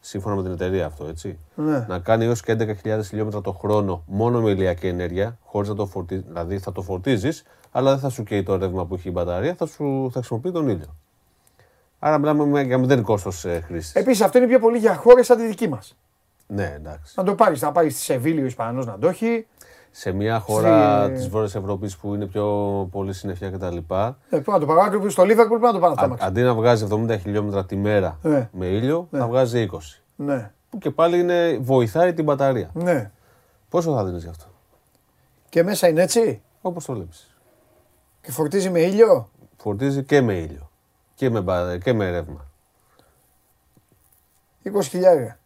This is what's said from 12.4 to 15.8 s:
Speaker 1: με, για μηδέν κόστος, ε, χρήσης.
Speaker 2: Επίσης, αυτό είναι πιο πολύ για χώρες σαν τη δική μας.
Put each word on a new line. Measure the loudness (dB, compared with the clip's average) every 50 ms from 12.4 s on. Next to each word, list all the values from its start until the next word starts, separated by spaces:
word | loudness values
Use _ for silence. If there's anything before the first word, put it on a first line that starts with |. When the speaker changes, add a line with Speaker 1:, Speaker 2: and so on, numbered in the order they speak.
| 2
Speaker 1:
με, | 2 2 2 0
για | 2 0 0
μηδέν | 4 4 2 2 4
κόστος, | 2 0 0 0 -6 -8 -6 -6
ε, | -4 -4 -4
χρήσης. | -6 -6 -8 -10 -10 -2 -2
Speaker 2:
Επίσης, | 0 2 2 2 4 2
αυτό | 4 6 4
είναι | 4
πιο | 6 4 6
πολύ | 4 4 2 4
για | 2 2 2
χώρες | 4 10 10 10 10 10
σαν | 4 4
τη | 2 2
δική | -4 -4 -4 -4 -4
μας. | -4 -6